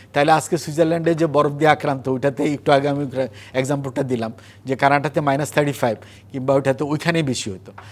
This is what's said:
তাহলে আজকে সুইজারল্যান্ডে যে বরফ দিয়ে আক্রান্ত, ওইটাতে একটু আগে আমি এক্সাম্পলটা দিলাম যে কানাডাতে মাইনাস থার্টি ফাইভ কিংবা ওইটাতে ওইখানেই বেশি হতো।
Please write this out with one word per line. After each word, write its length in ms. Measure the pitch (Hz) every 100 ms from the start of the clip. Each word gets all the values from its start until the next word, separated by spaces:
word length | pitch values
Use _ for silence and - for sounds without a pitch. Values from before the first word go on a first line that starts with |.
| -
তাহলে 200 | 143 151
আজকে 260 | 156 - 175
সুইজারল্যান্ডে 560 | 165 151 160 170 165
যে 120 | 160 165
বরফ 260 | 143 147
দিয়ে 180 | 143 156
আক্রান্ত, 380 | 147 147 135 131
ওইটাতে 360 | 131 143 117
একটু 280 | 170 139 160
আগে 160 | 139 143
আমি 180 | 143 139 127 127 - -
এক্সাম্পলটা 480 | 131 135 143 135 123
দিলাম 300 | 131 120 113 - - -
যে 120 | 127 131
কানাডাতে 440 | 139 143 147 160
মাইনাস 320 | 143 135 151
থার্টি 200 | 151 147
ফাইভ 240 | 127 123 104 - - -
কিংবা 220 | 135 131
ওইটাতে 300 | 139 135 135
ওইখানেই 380 | 147 151 170 165
বেশি 280 | 139 117 104
হতো। 220 | 92 - - -